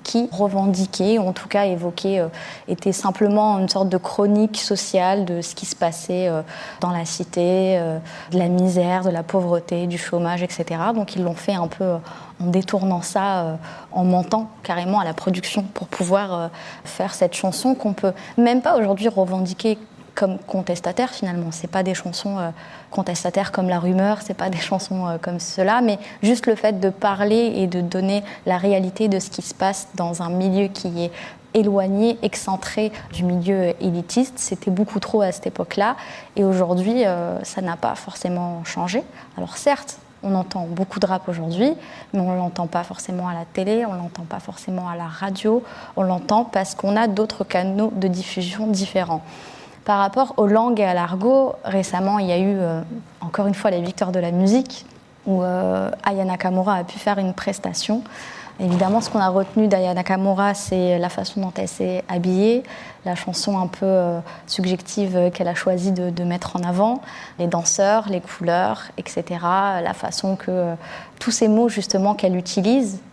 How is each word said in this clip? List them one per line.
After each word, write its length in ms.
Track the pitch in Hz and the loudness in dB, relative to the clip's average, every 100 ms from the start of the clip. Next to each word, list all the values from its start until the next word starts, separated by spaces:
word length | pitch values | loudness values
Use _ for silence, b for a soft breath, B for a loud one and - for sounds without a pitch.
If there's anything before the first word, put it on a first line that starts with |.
qui 240 | - 233 240 | 0 0 0
revendiquait, 840 | 175 202 196 196 185 190 - 196 226 | 0 0 2 2 2 0 2 2 4
ou 20 | |
en 100 | 185 | 2
tout 160 | 180 - | -2 -2
cas 160 | 202 202 | 2 2
évoquait, 540 | 175 175 170 190 190 | 0 -2 -4 -2 0
euh, 80 | 165 165 B B B | 0 -4 B B B
était 240 | 180 196 | -2 0
simplement 680 | 185 202 185 208 208 214 202 | 0 0 2 4 6 4 4
une 100 | 190 | 2
sorte 180 | 196 190 | 2 2
de 80 | 185 | 0
chronique 640 | - - 202 208 214 214 | -2 2 4 4 4 0
sociale 680 | - 196 - 190 180 196 | -2 -2 0 2 4 2
de 180 | 185 170 | 0 -2
ce 140 | 170 - | -6 -10
qui 100 | - | -10
se 120 | - | -2
passait, 500 | 170 165 - 180 185 | -2 -2 -4 0 0
euh, 140 | 160 156 B B B | 0 -4 B B B
dans 100 | 180 | -2
la 140 | 175 165 | -2 -4
cité, 720 | - 175 - 175 185 190 185 | -6 -4 0 4 4 4 2
euh, 180 | 165 160 165 B B | 2 -4 -6 B B
de 80 | 180 | 0
la 100 | 180 | 4
misère, 560 | 180 185 180 175 185 185 | 4 4 4 2 2 2
de 40 | |
la 140 | 170 | 0
pauvreté, 640 | 165 196 175 175 170 175 175 | 0 0 2 0 0 -2 -2
du 100 | 170 | -4
chômage, 460 | - 175 170 175 | -2 -2 0 -2
et 60 | 175 | -4
cetera. 420 | - 165 165 185 | -4 -4 -2 0
Donc 240 | 226 196 185 | 0 -2 -2
ils 80 | |
l'ont 100 | 175 | -4
fait 220 | 170 - 190 | -2 -2 -2
un 120 | 170 | -4
peu, 160 | - 190 | -2 -2
euh, 120 | 170 165 B B - | -2 -6 B B -6
en 40 | 175 | 0
détournant 540 | 180 190 208 190 180 | 0 2 0 0 -2
ça, 380 | 170 202 196 190 | -2 0 0 0
euh, 160 | 165 160 B B B | -2 -6 B B B
en 100 | - | 0
mentant 460 | 180 180 180 220 220 - | 4 4 2 0 -2 -12
carrément 360 | - 175 175 208 | -6 -4 0 0
à 60 | 175 | 0
la 80 | |
production 500 | 160 - 185 - - | -2 -2 -2 -2 -4
pour 240 | 190 - 180 | -4 -8 -10
pouvoir, 460 | - 175 196 202 | -4 2 2 2
euh, 140 | 180 170 165 B B | -4 -6 -8 B B
faire 300 | - - 190 | -14 -6 -4
cette 220 | - 180 - | 0 0 2
chanson 380 | 190 - 247 | -2 0 0
qu'on 200 | 262 214 | 2 0
peut 180 | 190 196 185 B - | 0 -2 -2 B 4
même 240 | 240 247 | 4 4
pas 140 | 269 320 | 4 4
aujourd'hui 320 | 208 196 220 | 4 2 0
revendiquer 680 | 190 185 185 185 185 226 214 - - - | 2 0 2 -2 0 -2 -2 -6 -20 -12
comme 260 | - 196 190 | -2 0 0
contestataire 720 | - 190 180 175 175 180 247 | -4 -4 -2 -4 -2 -2 -2
finalement. 400 | - 190 175 165 | -2 -4 -2 -4
C'est 180 | 160 170 | -6 -4
pas 140 | 190 | -2
des 100 | 190 | 0
chansons, 460 | 180 180 175 202 196 | -2 -4 -6 -6 -4
euh, 100 | 170 165 B B B | -4 -6 B B B
contestataires 640 | - 190 175 180 185 196 | -4 -2 -2 0 0 0
comme 180 | - 185 | 0 2
La 100 | 175 | 2
Rumeur, 440 | 175 185 196 208 | 2 4 4 2
c'est 100 | 202 | -4
pas 160 | 190 190 | -4 -4
des 80 | 175 | -4
chansons, 480 | - 190 185 185 180 | -2 -2 -2 -4 -2
euh, 120 | 165 | -4
comme 180 | 175 175 | -4 -6
cela, 400 | - - 190 233 | -6 0 2 4
mais 180 | 240 202 B B | 4 2 B B
juste 240 | 202 240 - | 2 4 2
le 80 | 220 | 2
fait 240 | 214 196 | 2 2
de 100 | 190 | 0
parler 640 | 190 208 190 208 220 233 - | 2 0 2 4 4 4 2
et 100 | 185 | 0
de 140 | 180 | 0
donner 420 | 175 185 190 202 202 B - | 0 0 2 0 -2 B -2
la 100 | 180 | 2
réalité 520 | 196 196 185 185 220 | 4 4 2 0 2
de 100 | 190 | 2
ce 100 | - | -2
qui 140 | - | -8
se 100 | - | -10
passe 360 | - 196 196 - | -2 0 0 -8
dans 300 | 180 170 170 | -4 -4 -2
un 60 | 170 | -2
milieu 400 | 180 190 190 196 | 0 2 2 0
qui 340 | 196 185 170 | -2 -6 -4
est 80 | 170 175 B B - | -4 -6 B B -2
éloigné, 640 | 226 208 196 190 196 226 233 | 2 4 4 2 4 2 2
excentré 680 | 208 - - 190 - - 214 214 B | -2 -4 -4 -4 -4 -2 -2 -4 B
du 100 | 160 | -2
milieu 520 | 180 180 175 196 180 170 | 0 0 2 2 2 0
élitiste, 600 | 190 170 175 - 262 - | 0 -2 0 0 0 -2
c'était 320 | - 185 - | -6 -4 -2
beaucoup 280 | 185 208 214 | 0 0 0
trop 220 | - 220 | 0 0
à 100 | 196 | 2
cette 140 | 180 185 | 0 -6
époque-là. 500 | - 175 - 208 - B B B - | -6 -6 0 0 -2 B B B 0
Et 80 | |
aujourd'hui, 640 | 196 190 180 180 190 240 214 | 2 4 2 2 2 2 2
euh, 320 | 175 175 180 | 2 -2 -6
ça 180 | 196 - | -6 -6
n'a 160 | 185 170 | -4 -2
pas 160 | - | -2
forcément 720 | - - - 180 180 175 170 | -4 -10 -8 -4 -4 -4 -6
changé. 400 | 170 - 175 208 330 B B - | -8 -6 -2 -2 -4 B B -10
Alors 180 | 180 - | -10 -2
certes, 440 | - 277 - - - - | 0 0 -4 -18 -20 -8
on 100 | 202 | -2
entend 320 | 190 185 196 170 | 0 0 -6 -6
beaucoup 320 | 170 190 - | -4 -4 0
de 60 | 185 | 0
rap 240 | 185 180 | 0 -2
aujourd'hui, 440 | 170 165 170 254 320 B B B | -4 -4 2 2 0 B B B
mais 80 | 202 | -2
on 140 | 180 185 | 0 0
l'entend 300 | 180 175 170 | -2 -2 -4
pas 180 | 175 | -4
forcément 440 | 175 185 - 180 180 | -6 -10 -8 -6 -4
à 80 | 170 | -6
la 100 | 165 | -6
télé, 400 | - 190 220 233 | -4 0 0 0
on 80 | |
l'entend 300 | 185 175 - | -4 -8 -10
pas 160 | 170 175 | -10 -10
forcément 500 | - 190 - 185 180 | -12 -14 -6 -6 -6
à 60 | 170 | -6
la 100 | 165 | -8
radio, 580 | 160 196 190 214 233 240 B B - | -6 -6 -2 2 2 0 B B -2
on 60 | |
l'entend 420 | 190 180 - 208 | 0 0 2 2
parce 300 | 233 196 190 | 2 -2 -2
qu'on 220 | - 196 208 | -2 0 2
a 100 | 233 | 2
d'autres 380 | 196 214 - | 2 -2 -2
canaux 500 | 190 185 190 190 214 214 | -2 0 0 0 0 2
de 120 | 190 | 0
diffusion 580 | 180 185 - 180 196 220 | 0 -4 -4 -4 -2 0
différents. 560 | 196 190 190 170 160 - B B B B B - | 0 0 0 0 -4 -6 B B B B B 0
Par 140 | 202 | 2
rapport 340 | 196 202 262 - | 4 2 2 4
aux 120 | 208 | 6
langues 340 | 214 240 226 | 6 4 4
et 20 | |
à 100 | 196 | 2
l'argot, 600 | 180 175 185 214 269 262 - | 2 0 0 4 4 4 0
récemment, 560 | - 196 185 180 190 208 | -2 -2 0 0 2 2
il 80 | 190 | 2
y 60 | |
a 40 | 175 | 2
eu, 200 | 190 196 | 2 2
euh, 240 | 175 165 165 233 - - | 0 -2 -4 -10 -12 -10
encore 260 | 170 - 202 | -8 0 0
une 60 | |
fois, 180 | 190 214 | 2 0
les 80 | 180 | 0
victoires 320 | 175 - 185 | -2 -2 -2
de 80 | 185 | 0
la 120 | 175 | 0
musique, 540 | 175 190 233 262 - - - - - - | 4 6 4 2 -8 -18 -20 -20 -12 -2
où, 180 | 190 | 0
euh, 460 | 180 180 185 185 190 - | 2 0 2 0 0 -2
Aya 220 | - 196 190 | -2 0 -2
Nakamura 500 | 185 185 185 185 190 | 0 0 2 2 0
a 80 | |
pu 160 | 175 208 | -2 -4
faire 200 | - 202 | -2 0
une 140 | 190 | 0
prestation. 680 | 185 - 196 185 170 - 220 - B B B B B | -2 -4 -4 -6 -6 -2 -2 -4 B B B B B
Évidemment, 400 | 185 180 190 214 | 0 2 4 2
ce 100 | 220 | 0
qu'on 120 | 220 | 2
a 80 | 190 | 2
retenu 400 | 185 190 - 214 | 2 2 2 4
d'Aya 240 | 190 185 | 4 2
Nakamura, 640 | 180 180 190 196 190 202 202 | 0 0 2 2 4 2 2
c'est 440 | - 185 180 175 | 0 2 4 2
la 80 | 175 | 2
façon 320 | 175 190 - | -2 -4 -4
dont 140 | 190 175 | -4 -4
elle 140 | 190 | -6
s'est 340 | - 185 185 - | -2 -2 -2 -2
habillée, 540 | 180 180 185 208 240 254 B B B 185 | -2 2 4 4 4 0 B B B -6
la 100 | 175 | -4
chanson 420 | - 175 - 196 | -4 -4 -2 0
un 100 | 180 | -2
peu, 180 | - 190 | -2 2
euh, 340 | 190 175 170 165 B - | 4 4 -2 -6 B -8
subjective, 720 | - 185 185 - - 196 180 | -2 0 0 -4 -2 0 4
euh, 140 | 175 | 2
qu'elle 180 | 175 175 | 2 -2
a 80 | 175 | 0
choisi 380 | - 185 185 | 0 2 2
de, 160 | 185 180 | 0 0
de 140 | 175 175 | -2 -2
mettre 320 | 175 - 180 | -2 -4 -4
en 60 | |
avant, 380 | 175 180 214 254 B B B B | -2 2 2 2 B B B B
les 80 | 175 | 0
danseurs, 600 | 170 160 - 196 220 214 | 0 0 4 4 4 2
les 100 | 185 | -4
couleurs, 680 | - - 170 170 190 214 - - | -4 -4 2 2 2 -2 -6 -12
et 100 | 180 | -8
cetera, 720 | - 170 175 170 185 202 190 | -6 -4 -2 2 2 2 0
la 140 | 170 | -2
façon 420 | 170 - 180 196 196 | -4 -6 -4 -2 -2
que, 140 | - | -2
euh, 260 | 185 175 165 B B B B | 0 0 -4 B B B B
tous 140 | - | -2
ces 160 | 226 226 | 2 4
mots 220 | 214 240 | 6 4
justement 440 | 220 190 196 196 | 0 -2 2 2
qu'elle 220 | 208 190 180 | 2 2 0
utilise 640 | 180 - 190 262 226 190 - | 0 0 4 4 2 -4 -14